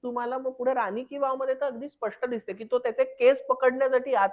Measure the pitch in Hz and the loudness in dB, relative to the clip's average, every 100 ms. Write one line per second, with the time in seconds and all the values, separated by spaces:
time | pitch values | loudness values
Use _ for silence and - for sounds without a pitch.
0 | 247 240 240 262 262 262 247 254 202 214 | -6 -4 -4 -4 -6 -2 -2 0 -2 -4
1 | 254 285 269 262 262 262 285 233 285 - | -8 -2 -2 -2 -2 -2 -4 -4 -12 -8
2 | 214 - 247 233 - 196 226 247 247 233 | -8 -6 -6 -6 -8 -12 -2 -2 -2 -2
3 | 262 - 247 277 - 254 254 262 269 254 | -2 4 4 4 2 2 4 4 2 2
4 | 262 233 196 | 2 2 2